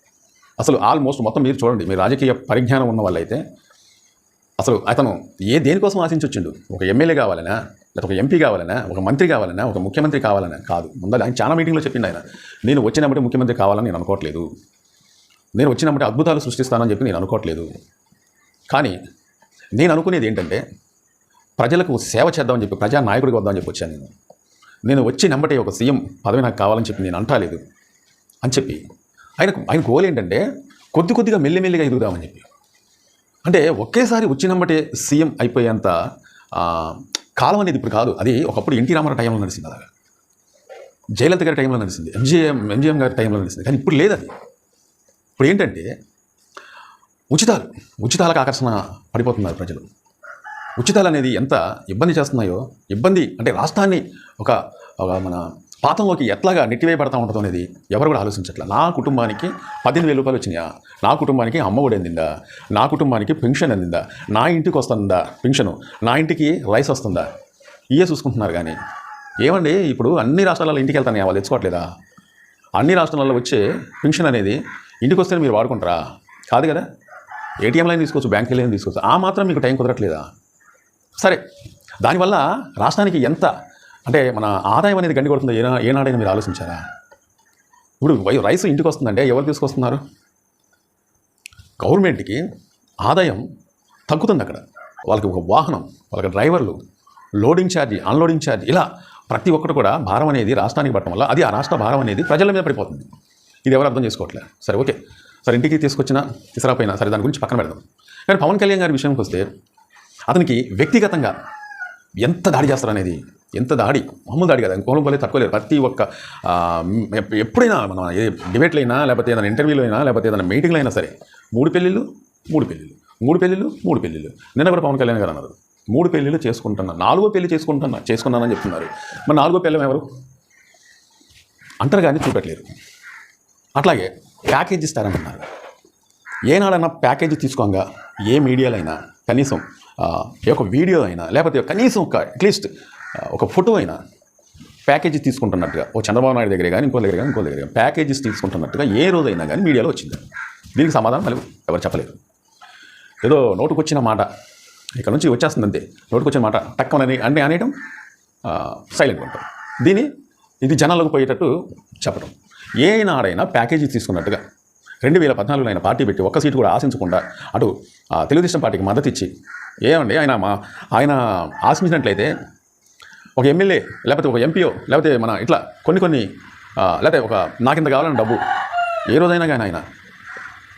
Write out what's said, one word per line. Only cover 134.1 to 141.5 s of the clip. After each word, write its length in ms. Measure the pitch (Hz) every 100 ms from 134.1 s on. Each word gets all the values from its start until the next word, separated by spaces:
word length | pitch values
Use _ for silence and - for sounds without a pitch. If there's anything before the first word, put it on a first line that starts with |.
| - - _ -
ప్యాకేజ్ 360 | 135 180 185
ఇస్తారని 300 | 151 - 101
అన్నారు. 260 | 92 80 90 - - - - _ _ _ _ - - 120
ఏనాడన్నా 420 | 180 196 180 165
ప్యాకేజ్ 520 | - 127 131 165 151
తీసుకోగా 500 | 143 127 104 95 95 - - - 104
ఏ 120 | 139
మీడియాలో 380 | 135 127 127 110
అయినా 260 | 80 78 - _ -
కనీసం, 320 | 120 139 85 - - - -
ఆ, 320 | 85 85 120 - 107
ఏ 20 |
ఒక 120 | -
వీడియో 400 | 101 123 180 170
అయినా, 260 | 101 87 82
లేకపోతే 320 | 123 165